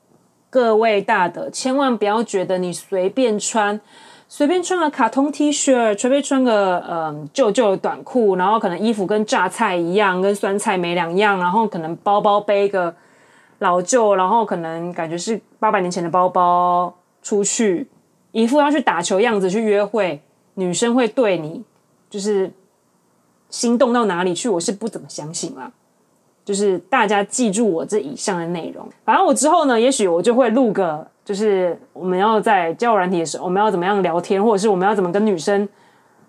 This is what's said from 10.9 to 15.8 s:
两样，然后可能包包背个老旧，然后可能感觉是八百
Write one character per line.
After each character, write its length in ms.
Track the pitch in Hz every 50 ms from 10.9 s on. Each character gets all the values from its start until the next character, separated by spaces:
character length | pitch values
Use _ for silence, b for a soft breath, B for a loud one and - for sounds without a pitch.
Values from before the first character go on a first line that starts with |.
| 175
两 200 | 180 170 165 175
样， 220 | 190 214 208 196 185
然 120 | 180 175
后 180 | 185 226 226 202
可 100 | - 170
能 140 | 156 160 170
包 240 | - - 208 202 208
包 200 | 196 208 202 208
背 280 | 208 220 202 202 202 196
个 260 | 202 190 175 170 170 b b b b b b b b b b b b b
老 240 | 208 185 175 180
旧， 320 | 180 - 254 240 220 208 196
然 120 | 185 185
后 180 | 185 220 233 214
可 120 | 202 202
能 360 | 175 165 160 165 165 170 175
感 180 | 175 175 165 156
觉 80 | 170 170
是 220 | 175 214 233 190 - _ _ _
八 120 | 220 220
百 100 | 214 196